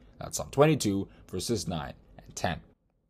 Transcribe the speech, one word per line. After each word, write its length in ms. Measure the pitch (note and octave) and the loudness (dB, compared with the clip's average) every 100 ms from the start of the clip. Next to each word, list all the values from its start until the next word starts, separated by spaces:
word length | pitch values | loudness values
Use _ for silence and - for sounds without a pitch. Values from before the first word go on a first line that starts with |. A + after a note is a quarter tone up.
| - - | -20 -14
That's 200 | - - | -10 -8
Psalm 100 | D2 | -2
twenty-two, 580 | C3+ D3+ D3 G#2+ G2 G2 - - | 4 6 6 2 0 -4 -10 -10
verses 400 | F#2 - A2 E2 | -6 -2 -2 -2
nine 280 | E2 C2+ - - - | -6 -6 -12 -20 -20
and 160 | - | -14
ten. 280 | - F#2+ D2+ - _ _ _ | -4 -2 -4 -8 _ _ _